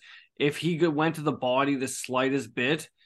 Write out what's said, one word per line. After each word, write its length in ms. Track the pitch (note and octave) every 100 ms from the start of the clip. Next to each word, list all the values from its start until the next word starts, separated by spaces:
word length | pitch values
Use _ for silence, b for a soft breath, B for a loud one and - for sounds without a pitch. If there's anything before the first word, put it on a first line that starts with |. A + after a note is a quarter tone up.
| B B B -
if 180 | C#3+ C#3+
he 200 | D#3+ D#3+
go-, 120 | E3+
went 240 | D3 D#3+ D#3+
to 60 |
the 100 | D3
body 440 | A#2 B2+ B2+ C#3+ C#3
the 120 | B2
slightest 680 | - - B2+ C3+ C#3 G#2+ -
bit, 340 | B2+ D#3+ - _